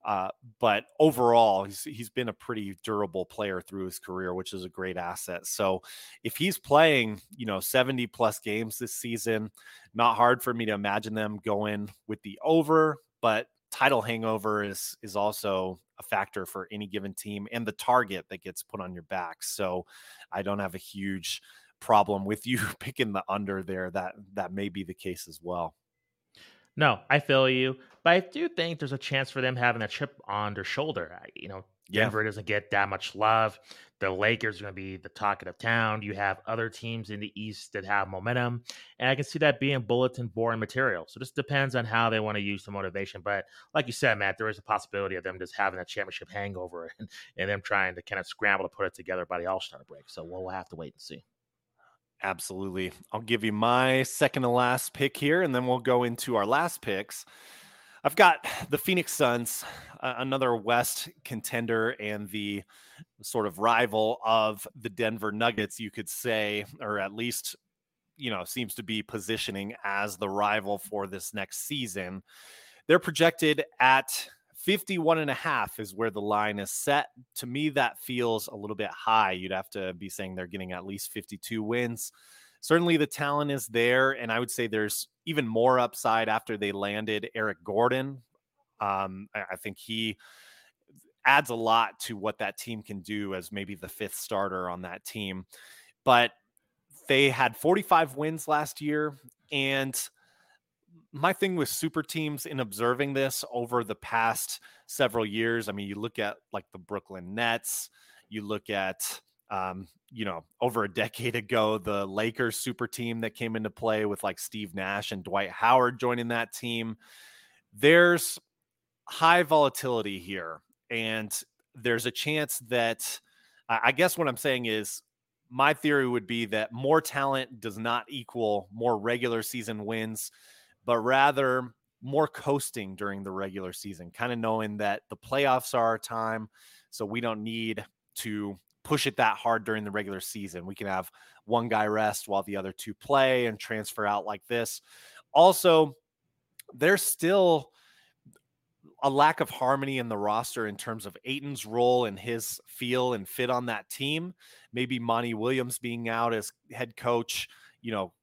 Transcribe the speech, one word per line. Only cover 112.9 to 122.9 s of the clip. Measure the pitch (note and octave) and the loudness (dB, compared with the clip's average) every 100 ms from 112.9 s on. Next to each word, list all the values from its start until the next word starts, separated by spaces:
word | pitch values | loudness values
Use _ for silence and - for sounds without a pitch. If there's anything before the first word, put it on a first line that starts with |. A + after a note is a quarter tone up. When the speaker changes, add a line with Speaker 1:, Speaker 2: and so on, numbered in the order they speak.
| - A#2 A2+ | -4 -6 -4
Speaker 1:
that | A2+ | -6
came | - A2+ A2 | -4 -4 -4
into | A2 | -4
play | - A#2 G#2+ G#2+ | -2 0 2 0
with, | G2+ | -2
like, | G2+ F#2 | -4 -6
Steve | - G#2+ G#2 F2+ | -10 -8 -8 -6
Nash | F#2+ G2 G#2 | -4 -4 -4
and | G2+ | -8
Dwight | F2+ G2 G2 | -2 -2 -2
Howard | - A2+ B2+ B2 B2 | 2 6 6 6 2
joining | B2 A#2+ A#2 | -2 0 -2
that | A#2 A2+ | -2 -4
team. | - A#2+ A#2 A2+ A2 _ - - - _ _ _ | -6 -6 -4 -4 -8 _ -20 -20 -20 _ _ _
There's | G#2 C#3 E3+ F3 E3+ - - _ _ _ _ _ _ - | 4 8 10 8 6 0 -8 _ _ _ _ _ _ -16
high | - E3 F3 | 2 6 6
volatility | D#3+ D#3 C#3+ - C3 A#2+ G#2 G2 | 6 6 6 2 -2 0 -2 -6
here, | F2 G2 E2 D#2 _ _ _ | -6 -8 -8 -12 _ _ _
and | A#2 A2 A2 G#2+ - - _ _ | -4 -2 -4 -4 -8 -10 _ _
there's | C3 A#2 A#2 A#2+ | -6 0 0 0
a | |
chance | - D3 D3+ D3 - A#2 | -4 -2 -2 -2 -6 -2
that, | A#2+ A#2 | 2 2